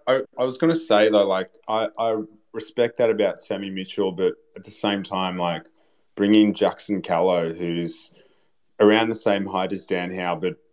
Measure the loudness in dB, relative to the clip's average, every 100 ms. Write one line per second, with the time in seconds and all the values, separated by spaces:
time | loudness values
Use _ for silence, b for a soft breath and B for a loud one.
0 | 0 0 -2 -4 -4 0 0 0 2 4
1 | 6 4 4 0 -4 _ -4 -2 -2 -2
2 | -2 -2 -6 -14 _ -14 -8 0 0 2
3 | 2 2 0 -2 -6 -8 -6 -8 -8 -2
4 | -2 0 -2 -2 _ -20 -18 -6 -4 -4
5 | -4 -4 -4 -2 -4 -4 -8 _ _ _
6 | _ -2 4 6 6 4 0 -2 -6 -6
7 | -2 0 2 0 -2 -4 -6 -4 -6 -8
8 | -16 _ _ _ _ _ _ 2 4 4
9 | 2 -2 0 0 -2 -4 -4 -6 -4 -4
10 | -4 -6 -4 -4 -4 -6 _